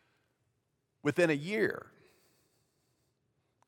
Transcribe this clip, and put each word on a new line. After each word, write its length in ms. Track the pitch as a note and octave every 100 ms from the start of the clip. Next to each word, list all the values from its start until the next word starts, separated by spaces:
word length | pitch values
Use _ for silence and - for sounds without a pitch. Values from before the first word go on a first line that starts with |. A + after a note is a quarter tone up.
| _ _ _ _ _ _ _ _ _ _
Within 280 | D3 D#3+ E3+
a 40 |
year, 520 | C#3+ D#3+ G#3+ F#3 - - - - _ _ _ _ _ _ _ _ _ _ _ _ _ _ _